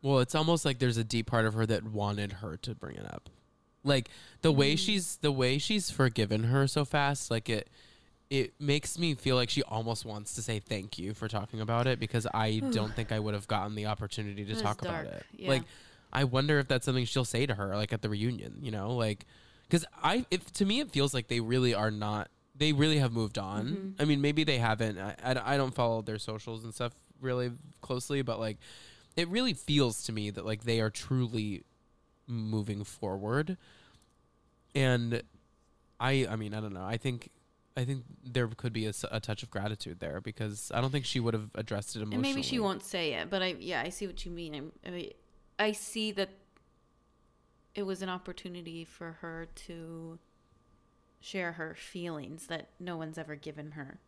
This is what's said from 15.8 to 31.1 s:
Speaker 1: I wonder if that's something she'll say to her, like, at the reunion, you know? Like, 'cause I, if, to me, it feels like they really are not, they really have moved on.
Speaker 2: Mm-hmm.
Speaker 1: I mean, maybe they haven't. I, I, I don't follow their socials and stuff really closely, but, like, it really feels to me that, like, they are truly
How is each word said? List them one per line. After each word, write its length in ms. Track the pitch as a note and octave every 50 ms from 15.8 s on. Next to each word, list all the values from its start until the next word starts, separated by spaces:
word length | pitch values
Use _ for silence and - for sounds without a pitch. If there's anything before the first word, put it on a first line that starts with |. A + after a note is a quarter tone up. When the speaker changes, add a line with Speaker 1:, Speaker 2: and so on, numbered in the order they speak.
| - - - - - _ -
Speaker 1:
I 100 | B2+ C#3
wonder 320 | C3+ A#2+ C3 C3+ D3 D3+ D3
if 80 | C#3 -
that's 180 | C#3 B2+ -
something 200 | - C3 B2+ B2
she'll 200 | A2+ - C3+ B2+
say 200 | - - A#2 C3
to 100 | C#3+ A#2
her, 200 | G2+ G2+ G2 F#2+
like, 180 | G#2 G#2+ G#2 -
at 80 | G#2+
the 80 | - G#2+
reunion, 480 | G#2+ G#2 G#2+ A#2+ B2 - - - - -
you 100 | D3 B2+
know? 240 | A2 G#2 F#2+ G#2 B2
Like, 300 | B2 A#2 A2 G#2 - - - - - - - - - _ _
'cause 160 | - E3+ - - - - -
I, 220 | D3+ F#3 B3 B3 -
if, 220 | - F#3 - - -
to 120 | - G#3
me, 140 | F#3+ G#3 A3+
it 120 | G3 -
feels 220 | - C#3 C#3 C#3+ C3+
like 140 | C3 A#2 -
they 120 | A#2+ A#2+
really 340 | A#2 A2 A#2+ C3 B2+ B2 A#2
are 180 | G2+ G#2+ A2
not, 380 | G#2+ G#2+ G#2+ G#2 G#2+ G#2 G2+ - _ _ _ _ _
they 180 | C#3 D3+ D#3 D3+
really 240 | C#3 D3 D#3 D#3 D3+
have 140 | C#3 B2 A2+
moved 240 | A#2 A2+ G#2+ - -
on. 260 | G2+ F#2+ G2+ G#2 G2 -
Speaker 2:
Mm-hmm. 340 | - G3 F#3+ - F#3+ -
Speaker 1:
I 40 | D3
mean, 160 | D3+ D3 C#3
maybe 220 | C#3 C#3+ D3 D3 D#3
they 140 | D3 C#3+ B2
haven't. 380 | A#2 A#2 A2 G#2+ A#2 A2 G#2+ F2+
I, 160 | F#2+ G2+ F#2+ - -
I, 300 | B2 C3 B2+ G2+ A2+ C#3
I 40 | C#3
don't 160 | C3+ C3 A#2
follow 280 | - B2 A#2 A2+ A2+
their 180 | A2 G#2+ G#2+ G#2
socials 440 | - - A2 G#2+ - - A2+ A2+ A2
and 100 | A#2 A2
stuff 200 | - B2 A#2 A2+ - _ _ - _
really 320 | C3 C3 B2+ B2 B2 B2 A#2+ A#2+ - - - _
closely, 400 | - - C3 B2 B2 - C#3+ C#3
but, 180 | C3+ A#2 A2+ G2+
like, 180 | A2+ G#2+ G#2+ - - - - - - - - - - _ - -
it 100 | E3+ E3+
really 260 | F3+ A#3 B3+ B3+ F3+
feels 480 | B2+ - - D3 C#3+ C#3 A#2+ G#2+ - -
to 80 | -
me 180 | A#2 G#2+ G#2 G#2
that, 160 | G2+ - E2+
like, 180 | G#2 A2 G#2 A2
they 160 | A#2+ A#2 A2+
are 80 | A2 G#2+
truly 720 | G#2 - - -